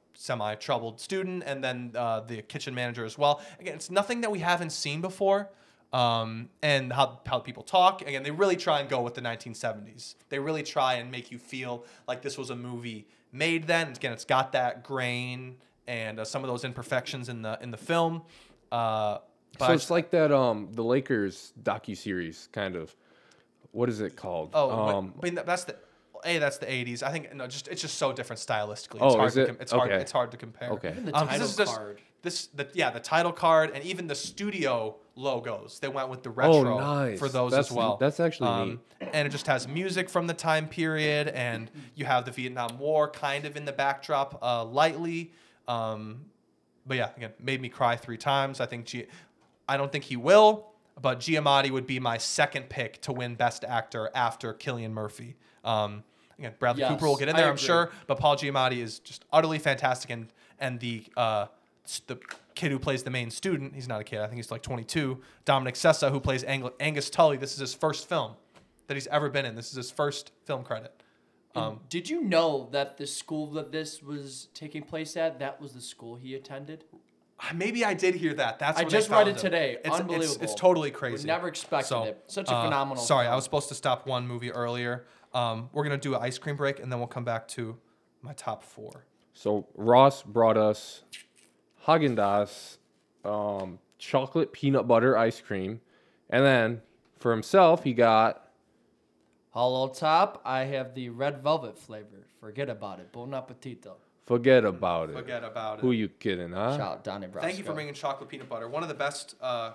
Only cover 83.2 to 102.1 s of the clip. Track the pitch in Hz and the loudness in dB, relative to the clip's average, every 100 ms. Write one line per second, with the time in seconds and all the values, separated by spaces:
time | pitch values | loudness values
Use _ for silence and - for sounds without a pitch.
83.2 | 120 131 - 147 - 131 139 123 135 127 | 4 2 0 -2 -2 -2 0 0 0 -2
84.2 | 123 120 120 120 120 123 120 123 - _ | -2 -6 -6 -4 -2 -2 -2 -4 -8 _
85.2 | _ 127 120 113 123 151 147 139 143 123 | _ -2 0 -2 -6 -4 -2 -2 -2 -2
86.2 | 123 123 151 143 139 139 127 123 120 127 | -2 -6 -6 -2 -2 -2 -6 -6 -6 -6
87.2 | 120 113 - - 113 117 _ _ _ _ | -4 -4 -6 -8 -8 -10 _ _ _ _
88.2 | 127 143 - 107 - - 107 - _ _ | -18 -10 -8 -8 -10 -18 -18 -18 _ _
89.2 | _ - 107 104 - - 113 120 139 - | _ -6 -2 -2 -2 -2 6 10 10 6
90.2 | 107 113 113 110 107 107 - - - - | -2 4 6 6 4 2 -4 -18 -20 -20
91.2 | - _ _ _ _ _ - 160 147 110 | -20 _ _ _ _ _ 2 4 4 4
92.2 | 101 104 104 - - - _ _ _ _ | 4 4 2 -4 -18 -20 _ _ _ _
93.2 | 101 104 104 101 95 87 _ - - 135 | -4 -2 -2 -4 -6 -12 _ -18 -2 -2
94.2 | 131 165 - - 139 135 117 117 123 113 | 0 -2 -2 0 2 4 6 6 6 6
95.2 | 117 - - 98 95 113 _ _ _ _ | 4 0 -6 -6 -6 -8 _ _ _ _
96.2 | - 123 139 127 113 117 - _ _ - | -2 4 6 6 4 -2 -10 _ _ -4
97.2 | 120 113 - 190 170 170 147 117 117 110 | 0 0 4 8 8 8 4 6 8 8
98.2 | 110 - _ _ _ _ _ _ _ _ | 6 2 _ _ _ _ _ _ _ _
99.2 | _ _ _ 117 123 127 131 131 156 165 | _ _ _ 0 2 2 -2 0 4 4
100.2 | 202 - 120 131 135 135 123 131 123 117 | 4 0 -4 -2 -2 -4 -6 -8 -8 -4
101.2 | 143 139 139 156 120 - - 107 104 | -2 0 0 0 -2 -14 -16 -16 -16